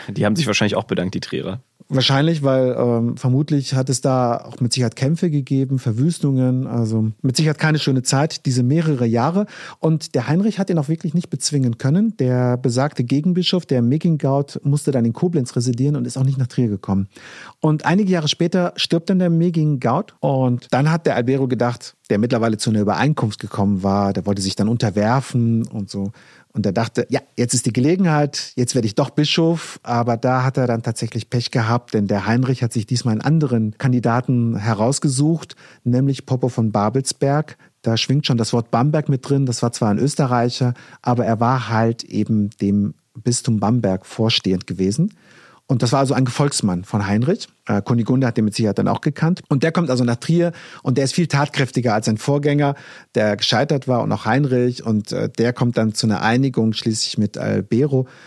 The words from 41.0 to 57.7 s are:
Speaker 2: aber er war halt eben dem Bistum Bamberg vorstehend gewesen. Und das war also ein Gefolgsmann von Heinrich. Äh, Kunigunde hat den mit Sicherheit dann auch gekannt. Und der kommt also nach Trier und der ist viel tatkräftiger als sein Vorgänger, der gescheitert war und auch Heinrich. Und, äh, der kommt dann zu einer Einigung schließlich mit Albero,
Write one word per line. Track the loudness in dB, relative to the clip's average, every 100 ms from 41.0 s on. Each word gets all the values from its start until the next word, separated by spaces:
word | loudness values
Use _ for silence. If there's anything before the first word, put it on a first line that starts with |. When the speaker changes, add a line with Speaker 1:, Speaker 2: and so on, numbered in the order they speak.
Speaker 2:
aber | -2 0 2
er | 2
war | 2 0 0
halt | 0 0 -2
eben | -4 -4 0 0 0 -2
dem | 0 2 0 -4 _
Bistum | -6 -2 -2 0 0
Bamberg | 2 2 2 -2 -4
vorstehend | -2 0 0 0 -2 -2
gewesen. | -2 -2 2 -2 -2 -20 -20 -20 -20 _
Und | 0
das | 2
war | 2
also | 2
ein | 2
Gefolgsmann | 0 0 -2 0 -2 -2
von | -2 -4 0
Heinrich. | 0 0 -2 -4 _ -4
Äh, | -4
Kunigunde | 0 -2 2 2 2
hat | 0
den |
mit | -2
Sicherheit | 0 0 0
dann | 0
auch | 0
gekannt. | -2 0 0 -2 -2
Und | 0
der | 0
kommt | 0 0
also | 0
nach | 0
Trier | 0 0 0 0 -4 -18 -8
und | -2 0
der |
ist | 0
viel | 0 0
tatkräftiger | 0 -2 -2 -2 0 0
als | 0 0
sein | -2
Vorgänger, | 0 0 2 2 0 -2 -12 -20 -6 0
der | 0 0
gescheitert | 0 0 2 0 0
war | 0
und | 0
auch | -2 0
Heinrich. | 2 2 2 0 -2 -2
Und, | -2 -2
äh, | -4 -4
der | 0 0
kommt | 2 0 2
dann | 0
zu | 0 0
einer | 2
Einigung | 2 2 2 2 0
schließlich | 0 -2 -2 -4 -2
mit | -2 -2
Albero, | -4 -2 0